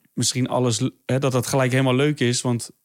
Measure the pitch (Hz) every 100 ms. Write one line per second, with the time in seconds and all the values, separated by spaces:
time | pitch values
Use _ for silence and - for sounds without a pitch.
0 | _ - 117 123 127 123 123 110 127 -
1 | - 131 139 123 - 139 131 131 135 127
2 | 151 147 120 123 127 117 - -